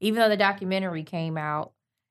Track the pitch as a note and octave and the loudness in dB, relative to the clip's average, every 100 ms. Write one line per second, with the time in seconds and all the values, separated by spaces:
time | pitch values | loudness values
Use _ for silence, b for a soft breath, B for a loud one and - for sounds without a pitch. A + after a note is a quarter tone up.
0 | G3+ A3 A3 G#3 G3+ G3 F#3 F#3+ F#3+ E3 | 0 4 4 4 2 0 -2 -2 -2 -4
1 | D#3 E3+ E3 D#3+ D3+ D3+ - _ _ _ | -6 -6 -4 -4 -2 -4 -6 _ _ _
2 | _ | _